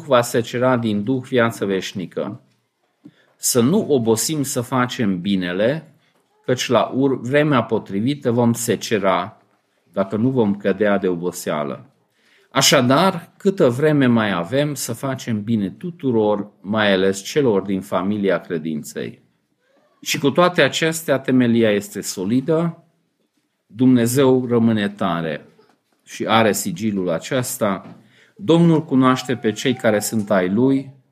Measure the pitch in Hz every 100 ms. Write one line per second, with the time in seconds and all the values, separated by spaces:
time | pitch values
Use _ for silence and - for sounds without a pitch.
0 | 156 123 120 127 117 123 127 127 117 104
1 | 104 131 127 127 113 113 101 95 - 101
2 | 85 - 69 - _ _ _ _ _ _
3 | - - _ _ - 123 117 202 127 139
4 | 113 110 - 156 131 - 117 131 123 -
5 | 107 92 90 98 90 90 110 156 156 _
6 | _ _ _ _ - 127 - 117 95 104
7 | 139 127 120 143 151 135 113 107 104 98
8 | 117 143 127 117 120 117 - 98 - 107
9 | 98 90 98 - _ _ _ _ _ 101
10 | 98 107 123 131 107 101 101 95 107 98
11 | 95 87 87 - - 78 71 64 - _
12 | _ _ _ _ _ 123 147 156 123 139
13 | 190 175 - _ 196 190 147 120 151 151
14 | 127 117 107 90 85 131 147 143 - 117
15 | 135 131 - 107 101 113 98 - 180 170
16 | 135 113 104 104 101 _ 95 104 104 95
17 | 95 95 - 156 135 98 95 98 92 95
18 | 92 104 98 87 - 85 78 78 - -
19 | 60 - _ _ _ _ _ _ _ _
20 | - 147 143 151 175 170 139 131 165 160
21 | - 131 131 131 123 117 113 104 98 101
22 | 90 - 92 123 143 160 170 170 _ _
23 | _ _ _ _ _ _ _ 104 127 127
24 | 117 127 135 131 123 120 117 110 101 101
25 | 98 85 80 73 - _ _ _ _ _
26 | _ - - 113 110 95 104 85 110 101
27 | 90 82 - 135 123 - 107 92 - -
28 | _ _ _ - 101 165 170 156 160 131
29 | 131 127 - 120 110 104 135 120 117 104
30 | 101 113 101 101 92 104 131 135 135 -
31 | _